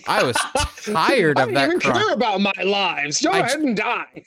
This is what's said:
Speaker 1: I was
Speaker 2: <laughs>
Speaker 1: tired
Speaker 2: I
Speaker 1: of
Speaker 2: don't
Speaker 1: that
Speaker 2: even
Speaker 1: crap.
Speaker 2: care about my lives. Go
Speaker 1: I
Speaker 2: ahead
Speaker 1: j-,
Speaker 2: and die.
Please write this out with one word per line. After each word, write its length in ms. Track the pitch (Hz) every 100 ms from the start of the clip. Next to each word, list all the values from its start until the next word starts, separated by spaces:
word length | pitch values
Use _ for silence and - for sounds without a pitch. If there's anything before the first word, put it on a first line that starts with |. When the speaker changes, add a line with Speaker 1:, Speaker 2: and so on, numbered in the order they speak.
| -
Speaker 1:
I 160 | 196
was 140 | 151 -
Speaker 2:
<laughs> 460 | - 277 302 -
Speaker 1:
tired 540 | - 180 190 269 165 139
Speaker 2:
I 20 |
Speaker 1:
of 60 | 131
Speaker 2:
don't 40 |
Speaker 1:
that 120 | 135 139
Speaker 2:
even 100 | 359
Speaker 1:
crap. 160 | - 370
Speaker 2:
care 160 | 427
about 260 | 269 226 190
my 140 | 202 190
lives. 560 | 185 202 180 151 143 143
Go 120 | 302
Speaker 1:
I 80 | 381
Speaker 2:
ahead 200 | 233 302
Speaker 1:
j-, 80 | 302
Speaker 2:
and 80 |
die. 480 | 196 214 208 151 -